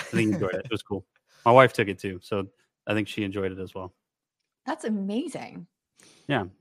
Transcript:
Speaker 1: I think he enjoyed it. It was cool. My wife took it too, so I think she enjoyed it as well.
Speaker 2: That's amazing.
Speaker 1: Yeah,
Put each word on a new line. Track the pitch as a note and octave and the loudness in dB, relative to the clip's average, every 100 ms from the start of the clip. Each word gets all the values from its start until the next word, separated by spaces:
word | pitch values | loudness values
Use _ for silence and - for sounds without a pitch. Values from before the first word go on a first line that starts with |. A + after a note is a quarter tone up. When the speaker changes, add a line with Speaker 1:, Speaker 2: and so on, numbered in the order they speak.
| - | -4
Speaker 1:
I | A#2 | 0
think | A2 | 0
he | |
enjoyed | F#2+ F#2+ F#2 | 0 -2 -4
it. | A#2+ | -6
It | |
was | A2 | -8
cool. | - G2 - _ _ _ | -6 -10 -10 _ _ _
My | A#2 | 8
wife | B2 B2+ | 10 8
took | - G2+ | 6 -2
it | F#2 | -2
too, | G2+ F#2 | -8 -10
so | - G#2 G2 _ _ _ - | -6 -4 -4 _ _ _ -4
I | |
think | G#2+ G#2 | -4 -2
she | - | -4
enjoyed | G2+ G2+ F#2+ | -4 -4 -4
it | F#2 | -6
as | F#2 | -12
well. | G2 F#2 _ _ _ _ _ _ _ - | -12 -14 _ _ _ _ _ _ _ -10
Speaker 2:
That's | D#4+ | -8
amazing. | A#3+ G#3+ G3 G#3+ E4 - A2+ - E3+ _ _ _ - - - | -4 -4 -2 -4 -6 -10 -12 -16 -20 _ _ _ -20 -20 -2
Speaker 1:
Yeah, | C#3 F#2 - | -2 -2 -10